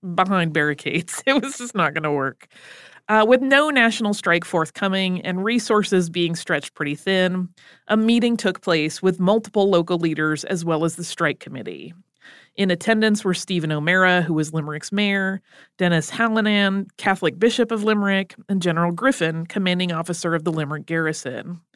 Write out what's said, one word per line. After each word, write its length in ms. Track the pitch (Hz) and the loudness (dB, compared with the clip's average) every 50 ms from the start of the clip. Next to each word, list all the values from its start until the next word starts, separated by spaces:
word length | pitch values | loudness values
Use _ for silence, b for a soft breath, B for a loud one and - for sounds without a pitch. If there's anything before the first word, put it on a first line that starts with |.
| - 185 170 | -12 -8 -2
behind 400 | 175 185 185 196 185 170 160 151 | 0 0 2 2 0 0 0 0
barricades. 680 | 160 147 151 143 139 - 143 - 170 170 - - - - | 0 0 0 -2 -4 -6 -4 -4 -4 -6 -6 -10 -6 0
<laughs> 40 | 269 | 0
It 140 | 277 294 | 0 0
was 160 | 214 269 277 - | 0 -4 -8 -10
just 160 | 247 240 - | -12 -8 -2
not 220 | 202 170 147 147 | 0 0 0 0
gonna 180 | 160 156 151 147 | -2 -2 -2 -2
work. 340 | 143 135 135 - _ - _ B B B B B B B B B B B - | -2 -2 -4 -6 _ -18 _ B B B B B B B B B B B 2
Uh, 160 | 214 220 214 220 | 4 4 6 6
with 140 | 254 254 | 6 4
no 300 | 262 262 269 277 302 302 | 4 4 4 4 4 4
national 420 | 294 262 233 226 214 - 226 208 208 | 4 4 4 4 2 0 0 -2 -2
strike 320 | - - 185 170 175 165 | -2 0 0 0 0 0
forthcoming 760 | - - 175 160 156 - - 202 196 190 190 190 185 180 180 | 0 0 0 0 0 -4 -4 -2 -2 0 0 0 0 -2 -4
and 220 | - - 180 180 190 | -4 -4 -4 -2 -2
resources 640 | 214 240 240 220 - 226 214 202 - 202 185 180 165 | 0 0 0 0 2 2 2 2 2 2 2 0 0
being 260 | 160 175 170 165 165 | 0 -2 -2 -2 -2
stretched 400 | 165 - - 175 147 147 - _ | -4 -4 -2 -4 -4 -4 -6 _
pretty 180 | - 156 143 143 | -6 -6 -6 -6
thin, 560 | 143 - 190 196 185 185 185 180 185 180 175 _ b b b b b b b | -6 -4 -2 0 2 2 0 0 -2 -4 -6 _ b b b b b b b
a 100 | 214 220 | 0 2
meeting 400 | 220 226 233 233 220 240 233 226 | 4 4 4 4 2 2 0 0
took 240 | - 190 180 - | 0 -2 -2 -2
place 400 | - - 170 160 151 156 - - | -2 0 0 0 0 -2 -4 -2
with 180 | - 185 180 185 | 0 0 0 2
multiple 520 | 185 180 208 226 214 - - 214 196 202 | 2 2 2 2 0 -2 0 0 2 4
local 260 | 190 170 170 170 180 170 | 4 2 2 2 -2 0
leaders 460 | 165 165 156 151 156 156 156 147 - | 0 -2 -2 0 -2 -2 -2 -4 -4
as 200 | - 196 175 165 | -4 -6 -4 -2
well 220 | 170 160 151 160 | -2 -2 0 0
as 120 | 165 165 - | -2 -2 -4
the 60 | 175 | -10
strike 360 | - - - 175 151 139 - | -10 -6 -2 -2 -2 -2 -4
committee. 560 | - - - 127 107 - 85 71 - - 170 180 _ _ _ B B B B B B B B - | -10 -16 -14 -12 -12 -12 -12 -14 -14 -18 -20 -20 _ _ _ B B B B B B B B -2
In 120 | 196 185 | 0 0
attendance 540 | 175 170 - - 226 214 220 220 214 208 - | 0 0 2 0 2 4 4 2 2 2 2
were 100 | 196 180 | 0 -2
Stephen 380 | - - - 190 175 151 156 | -2 -2 -4 -2 -2 0 0
O'Mara, 500 | 156 147 147 165 180 185 185 185 180 180 | -2 -2 0 2 2 4 4 4 4 4
who 120 | 170 165 165 | 2 2 0
was 200 | 156 156 156 160 | -2 -2 -2 -2
Limerick's 380 | 160 147 147 151 151 - - | -6 -4 -4 -8 -10 -8 -6
mayor, 500 | - 196 208 202 196 196 190 190 190 190 b b b b b b b - | -2 0 0 2 2 0 0 -2 -4 -6 b b b b b b b 0
Dennis 340 | 185 175 170 165 151 - | 0 2 2 2 0 -2
Hallinan, 800 | - - 226 226 220 220 208 214 208 202 202 196 190 196 196 - _ - | -2 -2 0 0 2 2 2 2 2 2 2 2 0 -2 -4 -8 _ -6
Catholic 420 | - 202 190 180 - 160 147 170 | -2 -2 0 2 0 -2 0 2
Bishop 320 | 208 240 233 - 240 220 | 2 2 4 2 0 0
of 120 | 233 220 202 | 0 -2 0
Limerick, 520 | 214 214 208 202 196 196 196 196 185 - - - - | 0 2 2 2 2 2 0 -2 -4 -10 -16 -6 -2
and 120 | 202 190 | -2 0
General 300 | 170 180 165 165 170 175 | 0 0 2 2 2 0
Griffin, 560 | 170 170 233 262 262 - 170 160 160 165 165 - | 0 0 0 0 2 2 0 -2 -2 -4 -8 -6
commanding 440 | - 208 190 185 180 180 185 180 | -4 -2 0 0 0 0 0 -2
officer 440 | 170 160 165 - 175 170 - 175 165 | -2 -4 -4 -4 -6 -4 -2 -2 -2
of 80 | 165 156 | -2 -2
the 80 | 175 | -2
Limerick 340 | 165 160 151 139 151 151 143 | -2 -2 -4 -4 -6 -8 -8
garrison. 760 | - 165 165 160 156 156 - - 135 127 110 - - 175 165 _ _ B | -4 -4 -2 -2 -2 -4 -6 -8 -10 -10 -10 -10 -12 -14 -16 _ _ B